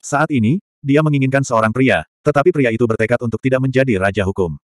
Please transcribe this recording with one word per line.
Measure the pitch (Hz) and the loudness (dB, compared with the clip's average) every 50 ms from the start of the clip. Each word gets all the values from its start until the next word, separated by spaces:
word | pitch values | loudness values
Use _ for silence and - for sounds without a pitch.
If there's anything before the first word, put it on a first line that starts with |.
| - | -8
Saat | - - 139 151 165 151 | -2 0 0 0 0 0
ini, | 131 107 110 147 202 _ _ _ _ - | 0 2 2 0 0 _ _ _ _ -2
dia | 139 139 143 | 2 2 2
menginginkan | 156 156 147 139 135 131 131 139 139 | 2 2 0 0 0 0 0 -2 -2
seorang | - 127 113 110 110 | 0 0 0 0 0
pria, | 110 127 135 127 101 85 78 _ _ _ _ | 0 0 2 2 2 0 -4 _ _ _ _
tetapi | 147 147 143 143 175 | 0 0 2 2 2
pria | 180 147 135 120 113 | 2 2 0 0 0
itu | 113 123 | 0 0
bertekad | 113 113 - 107 107 120 120 123 | -2 0 -2 0 -2 -2 -2 -2
untuk | 117 110 107 | -4 -6 -4
tidak | _ 131 131 131 131 | _ -2 0 0 0
menjadi | 135 123 131 131 123 113 | 0 0 0 0 2 0
raja | 95 92 98 95 107 98 | 0 0 -2 -2 -2 -2
hukum. | 92 98 - 92 85 73 71 _ | -2 -2 -2 -4 -4 -4 -10 _